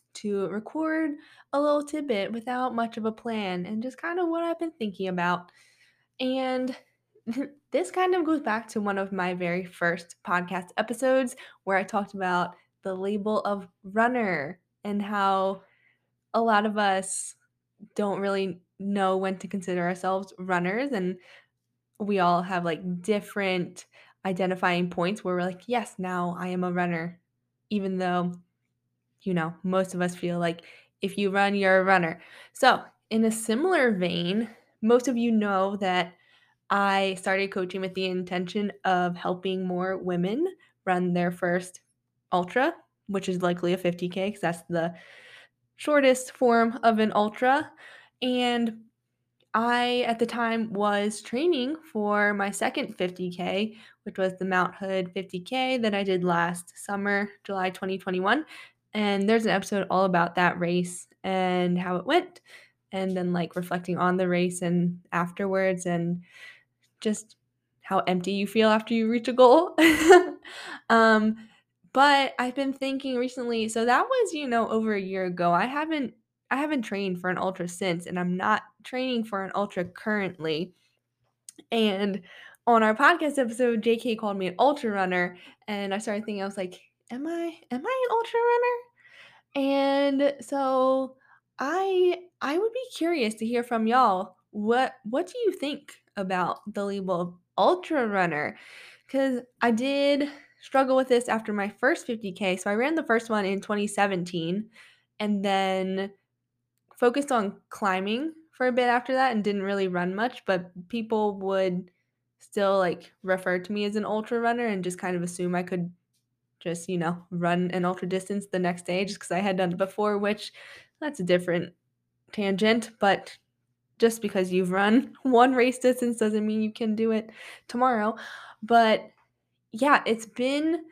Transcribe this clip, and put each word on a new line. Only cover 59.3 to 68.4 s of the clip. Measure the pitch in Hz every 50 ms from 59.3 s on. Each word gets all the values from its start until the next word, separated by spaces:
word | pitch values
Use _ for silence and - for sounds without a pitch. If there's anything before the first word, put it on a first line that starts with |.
| 226 233 220
an | 208 175
episode | 196 190 - 214 202 185 -
all | - 185 190
about | 190 180 170 170 175 -
that | - 180 175 - -
race | 175 170 175 180 180 175 175 - - - _ _ -
and | 190 190 185 185 185 180 180 180 180 175 180
how | 180 180 180
it | 175 -
went, | - 294 359 359 359 - - _ - - - - _ _ _ _ _ -
and | 190 190 190 185
then, | 185 180 180 180
like, | 175 170 165 -
reflecting | 180 180 175 175 180 175 - 175
on | 160 175 180 180 185
the | 185 180
race | 180 175 180 180 180 180
and | 185 175 175 175 175 175 175 - - _ -
afterwards, | 175 175 175 175 - 202 196 190 190 190 190 190 180 180
and | 208 175 170 170 170 175 175 175 - - - - - - - _ _ _ _ _ _ _ -
just | - 226 208 - - _ _ _ _ _ _ _ _ _ _ _
how | - - 190 190
empty | - - 185 180 175 185 202
you | 196